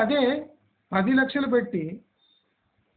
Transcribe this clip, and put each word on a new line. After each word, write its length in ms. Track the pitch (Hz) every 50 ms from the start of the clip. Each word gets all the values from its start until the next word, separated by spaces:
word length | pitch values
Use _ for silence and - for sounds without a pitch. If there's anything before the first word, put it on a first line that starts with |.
| 220
అదే 180 | 208 294 285 247 247 294 302 - - - _ _ _ _ _ _ - 185
పది 160 | 190 190 240 262 262
లక్షలు 300 | 262 262 - 285 269 233 247
పెట్టి 260 | 240 - - - 175 156 160 190 - _ _ _ _ _ _ _ _ _ _ _ _ _ _ _ _ _ _ _